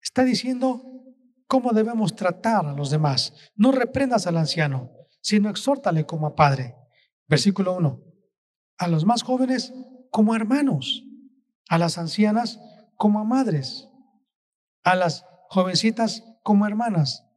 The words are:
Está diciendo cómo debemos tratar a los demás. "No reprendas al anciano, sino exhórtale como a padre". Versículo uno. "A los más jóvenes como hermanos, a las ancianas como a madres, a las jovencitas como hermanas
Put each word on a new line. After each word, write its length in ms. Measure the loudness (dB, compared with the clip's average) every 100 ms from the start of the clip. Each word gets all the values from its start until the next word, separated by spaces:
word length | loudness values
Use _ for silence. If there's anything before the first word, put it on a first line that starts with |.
Está 200 | -6 0
diciendo 600 | 2 0 -2 -2 -2 -4 -10 -20 -20 _ _ _ _
cómo 240 | 0 2
debemos 440 | 2 2 0 -2 -2
tratar 520 | -4 -2 0 0 0
a 60 |
los 180 | -4 -2
demás. 420 | 0 0 0 -4 -10 -20 2
"No 160 | 4
reprendas 560 | 4 0 0 0 0 0
al 100 | 0
anciano, 540 | 0 0 -2 -2 -8 -18 -20 _
sino 280 | 0 2 2
exhórtale 560 | -2 -2 0 0 0 -2
como 220 | -4 -4
a 80 | 2
padre". 400 | 2 2 -6 -14 _ _ _ _ _
Versículo 480 | 2 2 0 -2 0
uno. 280 | -2 -2 -18 _ _ _ _ _ _ _
"A 100 | -2
los 180 | 2 2
más 180 | 0
jóvenes 500 | 0 -2 0 0 -4 -14 -20 -20 _
como 240 | 0 0 0
hermanos, 680 | 0 0 0 -2 -4 -8 -10 -20 -20 _ _ _ _
a 80 | 0
las 200 | 0 -2
ancianas 600 | -8 0 2 2 -2 -10 -20 -20 _ _
como 220 | 0 2
a 40 |
madres, 640 | 0 0 0 -2 -6 -14 -20 _ _ _ _ _ _ _ _ _
a 120 | 0 2
las 300 | 0 -2 -12 _ _
jovencitas 760 | -2 0 0 0 0 -4 -4 -16 _
como 220 | 2 2 2
hermanas 580 | -2 -2 0 -2 -4 _